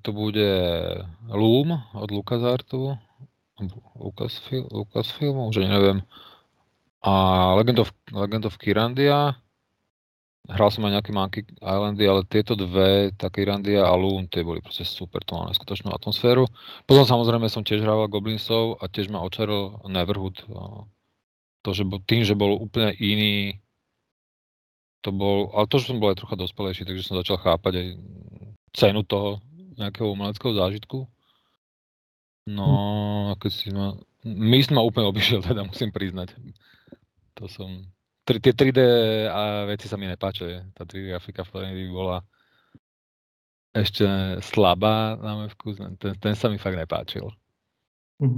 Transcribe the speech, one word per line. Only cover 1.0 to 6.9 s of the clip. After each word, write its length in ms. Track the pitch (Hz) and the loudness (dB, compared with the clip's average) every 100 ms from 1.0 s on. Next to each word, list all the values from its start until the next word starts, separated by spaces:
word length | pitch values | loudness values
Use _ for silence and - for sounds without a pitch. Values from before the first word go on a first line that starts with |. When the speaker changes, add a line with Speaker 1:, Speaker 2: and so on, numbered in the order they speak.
| 90 80 113 | -10 -14 -6
Speaker 1:
Loom 480 | 104 113 127 151 | 2 4 4 2
od 380 | 165 113 98 104 | -2 -6 -10 -8
LucasArtu, 880 | 101 101 120 120 123 - 131 135 127 _ _ 135 _ _ _ 95 101 _ - | -8 -4 -2 0 -2 -4 -6 -6 -8 _ _ -20 _ _ _ -12 -12 _ -14
Lucasfil-, 720 | 98 95 113 - - 131 127 | -12 -8 -8 -8 -8 -8 -6
Lucasfilmu, 800 | 107 101 - 107 - 147 135 113 | -8 -6 -6 -6 -4 -4 -2 -2
už 80 | 101 | 0
ani 120 | 95 | 2
neviem. 280 | 101 98 98 - - - - _ _ _ _ _ | 6 4 4 -4 -18 -20 -20 _ _ _ _ _